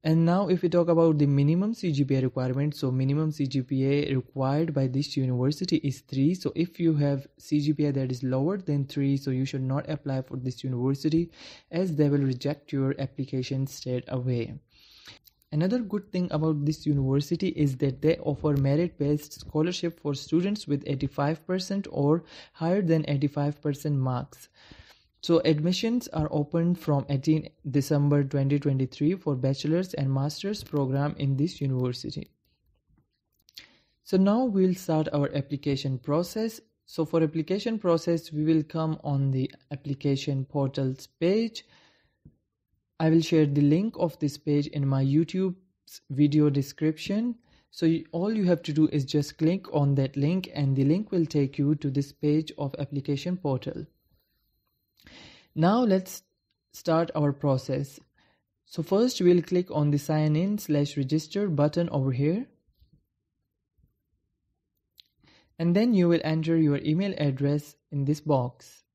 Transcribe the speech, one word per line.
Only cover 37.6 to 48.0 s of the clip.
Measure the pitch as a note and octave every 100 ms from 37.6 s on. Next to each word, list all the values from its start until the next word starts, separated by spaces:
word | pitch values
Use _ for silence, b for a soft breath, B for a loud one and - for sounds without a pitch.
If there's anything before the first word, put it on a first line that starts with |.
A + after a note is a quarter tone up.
| A3+ A3
process, | F#3 E3 E3+ E3 D#3+
we | D3+
will | D#3 D#3+
come | D#3 E3 D#3+ D#3+
on | D3 C#3 C#3
the | C3 C3 - _
application | C#3 - C#3 C#3+ C#3 - C3+
portals | C3 C#3+ C3+ C#3 C3+ C3 - _
page. | E3 G#3 A3+ A3 b b b b b b - _ _ _ _ _ _ _
I | D#3+
will | D#3+
share | D#3+ E3 D3+
the | C#3+
link | C#3+ D#3 G#3+ -
of | E3+ -
this | D3 -
page | - D3 C#3+
in | D3 C#3
my | C3+
YouTube's | C3+ D3 E3 F#3+ F#3+ F3+ _ _ _ - _
video | C3+ D3 D3+ D3
description. | C#3+ C3+ - D#3 D#3 - G#3 A#3+ A#3 b b b
So | - E3
y-, | E3